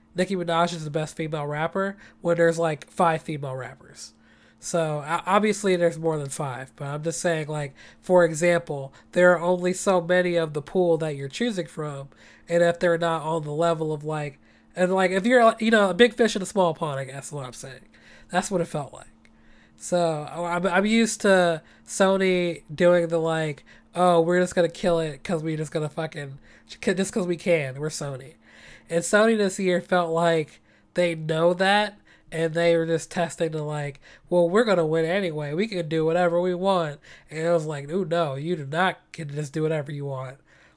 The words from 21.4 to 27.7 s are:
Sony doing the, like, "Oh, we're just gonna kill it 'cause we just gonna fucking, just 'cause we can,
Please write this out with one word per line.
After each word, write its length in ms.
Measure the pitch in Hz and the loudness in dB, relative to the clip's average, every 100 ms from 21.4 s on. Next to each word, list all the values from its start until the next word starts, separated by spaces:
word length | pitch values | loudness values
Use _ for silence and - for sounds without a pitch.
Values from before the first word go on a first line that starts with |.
| 175 160 - - - | 4 0 -8 -20 -10
Sony 760 | - 190 190 190 180 175 165 - | 0 2 2 2 2 0 -6 -10
doing 340 | 147 175 175 165 | 2 4 4 2
the, 100 | 165 | 0
like, 460 | 165 160 156 139 - - _ 170 | 0 -2 -4 -6 -14 -20 _ 0
"Oh, 240 | 180 170 | 4 4
we're 220 | 165 180 | 4 2
just 140 | 180 - | 2 2
gonna 120 | 165 | 0
kill 320 | - 185 165 | 0 0 0
it 240 | 160 139 | -2 -8
'cause 180 | - 165 | -6 -4
we 140 | 160 156 | -4 -6
just 160 | 151 | -6
gonna 180 | 160 151 | -6 -6
fucking, 480 | - 156 156 139 139 - - - | -6 -8 -8 -14 -16 -20 -20 -20
just 460 | - - 180 196 | -6 -4 -2 -2
'cause 120 | 233 180 | -4 -4
we 120 | 170 | -4
can, 420 | 190 165 135 | 0 0 0